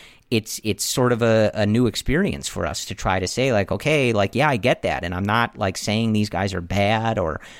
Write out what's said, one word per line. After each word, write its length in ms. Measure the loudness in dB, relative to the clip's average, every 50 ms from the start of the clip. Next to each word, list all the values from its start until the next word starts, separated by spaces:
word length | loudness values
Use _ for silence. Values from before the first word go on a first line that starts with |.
| -20 -20 -20 -18 _ -2
it's, 280 | -2 -2 -2 -4 -10 -8 -4
it's 200 | -4 -4 -2 -4
sort 280 | -4 0 2 2 2
of 100 | 2 2
a, 300 | 4 4 4 4 4 2 2
a 140 | 0 0 2
new 180 | 2 2 2
experience 640 | 2 0 -2 -2 -2 0 0 0 0 -2 -4 -8 -8
for 180 | -6 -4 -4
us 200 | -4 -4 -6 -8
to 100 | -10 -8
try 240 | -4 -2 0 0 0
to 80 | 0 -2
say, 260 | -2 0 0 2 2
like, 180 | 2 0 0
okay, 420 | -2 -2 0 0 2 2 2 2 2
like, 200 | 2 2 2 2
yeah, 160 | 0 2 2
I 80 | 2 2
get 240 | 2 0 0 0
that. 220 | 0 -2 -2 -2 -4
And 100 | -4 -4
I'm 120 | -2 0
not, 340 | 0 2 2 0 0 -2 -2
like, 180 | -2 -2 -2 -4
saying 360 | -4 -2 -2 0 0 2 2
these 160 | 0 0 0
guys 260 | -2 -2 -2 -2 -4
are 60 | -6
bad, 580 | -6 -4 0 0 2 2 2 2 0 0 0 0
or, 200 | -2 -2 -4 -6 -8 -14 -20